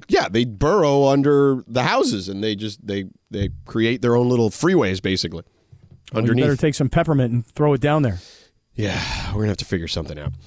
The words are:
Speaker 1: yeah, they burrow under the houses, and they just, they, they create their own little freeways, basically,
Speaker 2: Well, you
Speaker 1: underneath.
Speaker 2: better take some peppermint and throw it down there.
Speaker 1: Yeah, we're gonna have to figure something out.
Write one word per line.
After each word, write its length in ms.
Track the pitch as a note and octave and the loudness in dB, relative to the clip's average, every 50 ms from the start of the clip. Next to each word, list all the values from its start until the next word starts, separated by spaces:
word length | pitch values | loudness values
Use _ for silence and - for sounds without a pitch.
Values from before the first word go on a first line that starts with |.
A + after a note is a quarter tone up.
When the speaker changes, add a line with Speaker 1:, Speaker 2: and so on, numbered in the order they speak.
| - - | 0 0
Speaker 1:
yeah, 220 | - G4 - - | 0 0 0 0
they 160 | F#2 A2+ B2 | 0 0 0
burrow 640 | B2 G#2+ F#2+ C#3 D3 F#3+ G#3+ E3 D3 C#3 C#3+ C#3 C3+ | -2 -2 -2 0 2 2 4 4 4 4 4 4 4
under 580 | C#3 C#3+ C#3 D3 D3 C#3+ C#3+ C#3 C3+ B2+ - - | 4 4 4 4 4 4 4 4 2 0 -4 -4
the 160 | A#2 B2+ B2 | -2 0 0
houses, 460 | D#3 G#3 B3 G4+ C#4 - G2+ F#2 F#2+ | 2 2 2 2 0 0 -2 -4 -6
and 120 | G2 G2 | -6 -4
they 140 | G#2 A2 G#2+ | -4 -4 -4
just, 320 | G2 G#2+ G#2+ G2+ - - G2+ | -4 -6 -8 -10 -10 -8 -6
they, 200 | G2+ G2+ F#2+ F#2 - _ _ - | -6 -6 -6 -8 -12 _ _ -10
they 200 | - G2 G2 F#2+ - - - | -6 -4 -4 -4 -6 -8 -12
create 360 | - - A2+ A2+ A2+ A#2 - | -6 -2 0 2 2 0 0
their 140 | - A#2+ A#2 | 0 2 2
own 140 | A#2+ B2 B2 | 2 2 2
little 200 | B2 A#2+ A#2 G#2+ | 2 2 2 0
freeways, 520 | G2 - - E3+ F#3+ E3+ B2 F#2+ F#2 F2+ | 0 0 0 2 2 2 2 2 0 -2
basically, 420 | - G2+ F#2+ F2+ - E2+ D#2+ E2 - _ _ _ _ _ - - _ - - - _ - - | -2 -2 -2 -2 -2 -4 -8 -12 -16 _ _ _ _ _ -20 -20 _ -20 -20 -20 _ -8 -4
Speaker 2:
Well, 80 | A2+ A2 | -2 0
you 60 | A#2+ | 2
Speaker 1:
underneath. 160 | A#2+ A#2+ C3+ | 2 2 2
Speaker 2:
better 100 | D3 C#3+ | 2 0
take 200 | B2+ - D#3 C#3 | 0 0 0 0
some 120 | - C#3+ C3 | 0 -2 0
peppermint 460 | - E3+ E3 D#3 D#3 C#3 B2+ A#2+ A#2 | 0 0 2 2 2 2 2 0 0
and 120 | A#2+ A2+ | -2 -4
throw 280 | - - - D3 D3 C#3+ | -4 -4 -2 0 0 2
it 80 | C3 | 2
down 220 | B2 D3 D3 D#3 D3 | 0 0 2 2 2
there. 160 | A#2+ G2 F2 - - - - - _ _ _ _ _ _ - | 0 -2 -4 -8 -14 -20 -20 -20 _ _ _ _ _ _ -6
Speaker 1:
Yeah, 240 | G#2+ G2 F#2 - - - - - - F2+ | -4 -4 -4 -4 -6 -6 -6 -6 -6 -6
we're 160 | F#2+ G#2 G#2+ | -4 -2 -2
gonna 40 | G#2 | -2
have 80 | G2 - | -2 -4
to 80 | - | -6
figure 220 | - - F#2 E2 E2 | -6 -6 -4 -4 -4
something 320 | - F2 D#2+ D#2+ D#2+ D2 | -6 -6 -8 -8 -10 -10
out. 140 | D2 - - - - | -8 -10 -10 -10 -8